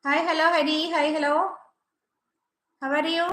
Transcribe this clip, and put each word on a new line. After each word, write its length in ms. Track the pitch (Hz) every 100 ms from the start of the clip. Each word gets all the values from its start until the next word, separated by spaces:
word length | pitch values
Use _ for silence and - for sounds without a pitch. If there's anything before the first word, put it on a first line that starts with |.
| 277
ഹായ്, 180 | 294
ഹലോ 240 | 339 320 320
ഹരി, 260 | 339 294 311 330
ഹായ്, 200 | 330 294
ഹലോ. 200 | 311 294 302 381 - - _ _ _ _ _ _ _ _ _ _ _
How 80 | 269
are 180 | 285 302
you? 160 | 330 349